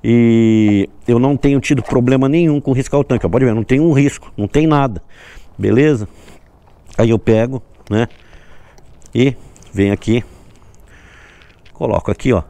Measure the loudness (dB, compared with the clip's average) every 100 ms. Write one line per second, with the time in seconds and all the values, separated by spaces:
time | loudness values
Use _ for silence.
0 | 2 2 4 4 4 4 2 2 -2 -6
1 | -2 0 0 0 0 0 0 -4 0 -2
2 | 0 0 0 0 0 0 -2 -4 -2 -2
3 | 0 -2 0 0 0 0 0 0 2 2
4 | 0 -2 -16 -8 -2 0 2 2 0 -6
5 | -16 -20 -20 -20 -20 -6 0 2 2 0
6 | -6 -14 -20 -20 _ _ _ -20 -10 -2
7 | 0 0 0 0 0 -6 -14 -20 -6 -4
8 | -4 -8 -20 -20 -20 -20 -20 -20 -20 -20
9 | -8 -2 -2 -2 -18 -20 -12 -2 -2 -2
10 | -2 -4 -4 -20 -20 -20 -20 -20 -20 -20
11 | -20 -20 -20 -20 -20 _ -20 -8 -4 -4
12 | -4 -4 -2 -2